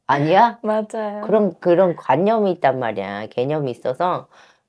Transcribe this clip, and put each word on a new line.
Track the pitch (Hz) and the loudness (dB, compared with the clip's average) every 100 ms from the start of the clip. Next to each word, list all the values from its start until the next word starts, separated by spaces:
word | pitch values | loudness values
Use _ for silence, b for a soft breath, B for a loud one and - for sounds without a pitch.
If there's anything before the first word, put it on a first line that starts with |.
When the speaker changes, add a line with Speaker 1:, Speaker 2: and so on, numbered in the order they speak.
| - | -2
Speaker 1:
아니야? | 143 151 190 240 208 | 0 4 4 4 2
Speaker 2:
맞아요. | 214 214 214 226 214 208 | -2 -2 -4 -6 -8 -8
Speaker 1:
그런, | 208 214 202 - | 0 2 2 0
그런 | 180 170 185 156 | 2 4 2 0
관념이 | - 135 202 226 196 | -2 2 2 2 0
있단 | 170 139 131 | 0 0 0
말이야. | 117 101 98 101 110 | -4 -4 -6 -8 -6
개념이 | - 135 151 135 | -4 -2 -2 -4
있어서 | 120 131 127 180 143 131 b b b | -6 -6 -2 -4 -4 -8 b b b